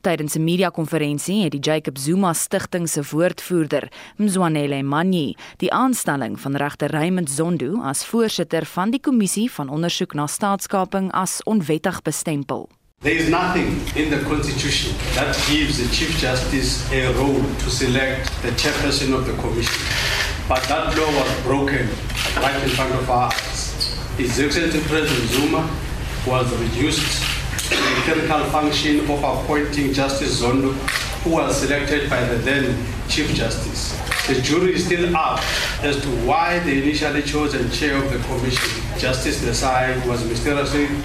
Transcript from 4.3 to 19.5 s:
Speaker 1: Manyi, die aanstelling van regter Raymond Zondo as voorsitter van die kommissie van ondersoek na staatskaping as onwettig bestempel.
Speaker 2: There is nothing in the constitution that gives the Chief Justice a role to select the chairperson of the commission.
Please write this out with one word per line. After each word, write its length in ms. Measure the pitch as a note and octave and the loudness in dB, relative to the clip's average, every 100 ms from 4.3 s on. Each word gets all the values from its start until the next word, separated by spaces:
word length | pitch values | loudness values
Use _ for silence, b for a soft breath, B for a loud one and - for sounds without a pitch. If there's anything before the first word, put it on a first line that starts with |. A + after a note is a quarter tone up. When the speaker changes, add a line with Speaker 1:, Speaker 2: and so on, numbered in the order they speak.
| F#3 E3+ D3+ C#3+ C#3 | 2 2 2 0 -2
Speaker 1:
Manyi, 520 | C#3 C#3+ F#3 F3+ C#3 - B B | 0 0 2 2 0 -6 B B
die 160 | - | 0
aanstelling 680 | F#3+ C4 A#3+ - D3+ A#2 G2+ | 2 2 0 0 -2 -2 -6
van 160 | C#3 C#3 | -4 -2
regter 340 | C#3+ - D3 | -2 -2 -2
Raymond 400 | D3+ E3 F#3 D#3+ | 0 0 0 -2
Zondo 500 | C#3 E3 F3 B2+ G#3+ | -2 0 0 -2 -4
as 220 | C3+ C#3+ | -2 -4
voorsitter 600 | - A3+ A3 - E3 E3 D#3 | -2 0 0 0 -2 -2 -2
van 240 | - F#3+ | -2 0
die 100 | C4+ | 0
kommissie 500 | - B3 F#3+ - A#3+ | 2 2 2 0 -2
van 180 | - C#3 | -4 -6
ondersoek 460 | D3 E3+ - F3+ | -2 -2 -2 -4
na 120 | D3+ D3 | -2 -4
staatskaping 840 | - G#3 G3 - G3 F#3 G3 F#3+ | -2 -2 -2 -2 -2 0 -2 -2
as 300 | - F#3 - | -2 -2 -4
onwettig 600 | - A3 D3+ D#3+ - - | 0 0 2 0 0 -2
bestempel. 680 | - D3 - D3 C#3 B2+ - _ _ _ | -4 -4 -2 -4 -4 -6 -8 _ _ _
Speaker 2:
There 160 | D3 E3 | -2 2
is 120 | D#3+ | 2
nothing 400 | E3+ F3+ F3+ - - - | 2 2 0 0 -2 -2
in 140 | C#3 D3+ | -2 0
the 120 | D3 C#3 | 0 0
constitution 640 | D3+ - B2 D3 - - - C3 | 0 0 -2 0 0 -2 -2 -2
that 220 | - D3 - - | 0 0 0 2
gives 280 | D3+ C#3+ A#2+ | 2 2 0
the 120 | A#2+ - | 0 0
Chief 240 | E3 - | 0 0
Justice 640 | C3+ B2+ - C#3 B2 - - | 0 0 0 0 0 -2 0
a 200 | C3+ B2+ | 0 2
role 300 | B2+ C#3+ B2+ A#2 - | 2 2 2 0 0
to 60 | B2+ | -2
select 600 | A#2+ B2+ B2 C3+ C3+ - - | 0 2 2 2 -2 -4 -4
the 100 | B2 B2 | -2 0
chairperson 580 | D3 C#3+ D3 - C3+ | 0 0 0 0 2
of 100 | C3 | 0
the 100 | - - | 0 -2
commission. 440 | A#2+ | -2